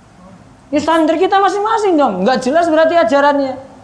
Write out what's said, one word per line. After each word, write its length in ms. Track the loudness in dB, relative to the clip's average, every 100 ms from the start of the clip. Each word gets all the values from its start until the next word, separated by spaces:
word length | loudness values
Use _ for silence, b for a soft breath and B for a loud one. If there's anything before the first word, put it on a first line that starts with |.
| -20 -20 -20 -20 -20 -20 -6
Ya 120 | -4
standar 320 | 0 0 0 0
kita 240 | 0 2
masing-masing 560 | 0 -2 -2 -2 0 0
dong. 240 | 0 0
Nggak 240 | -2 0
jelas 240 | 0 0 2
berarti 320 | 2 2 2
ajarannya. 560 | 2 2 2 0 -2 -8 -16 -20